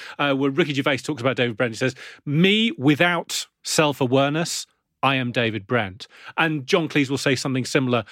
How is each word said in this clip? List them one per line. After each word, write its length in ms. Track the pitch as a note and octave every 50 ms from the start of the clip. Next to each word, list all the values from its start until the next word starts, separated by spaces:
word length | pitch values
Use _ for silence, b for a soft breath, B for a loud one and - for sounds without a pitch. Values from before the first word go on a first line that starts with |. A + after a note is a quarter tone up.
| B B B B
uh, 140 | D3 C#3+ C#3
when 220 | C3+ C#3 C#3 C3+
Ricky 180 | C#3 C3+ C#3 C#3+
Gervais 240 | C3+ C#3 D#3 C#3+ A#2+
talks 240 | - - B2+ B2
about 160 | A#2 C3+ B2 C3
David 180 | B2 A#2+ A2+
Brent, 160 | G#2 C3+ A#2
he 60 | A2+ -
says, 180 | C3 C3 B2 B B B B B B
"Me 480 | D3+ C#3 D#3 F3 F#3+ G3+ A3 A3 A#3 - -
without 720 | B2+ C#3+ D3+ C#3 F3 F3 F3 E3+ - - - - - - _ _ -
self-awareness, 1040 | - - - D#3 D3 C3+ - C#3 A#2+ B2+ C3+ C#3 C#3+ D3 D#3+ E3+ - - - - - _ _ _ _ _ _
I 140 | - C3 C3+
am 160 | C3 B2+ B2
David 340 | A2+ C3 A#2+ A2+ G#2+ A2 G2
Brent." 420 | - B2 A#2+ G#2+ F#2+ F#2+ A#2 - - B B B B B -
And 300 | D#3+ E3 D#3 D3+ C3 B2+
John 220 | - F3+ D#3+ C#3+
Cleese 200 | - D3+ C#3+ B2+
will 80 | C#3 C3
say 200 | - C#3+ C3+ B2+
something 260 | - D3 B2+ C3 A#2+
similar 400 | - - D3+ C3+ B2 B2 A#2 G#2+ B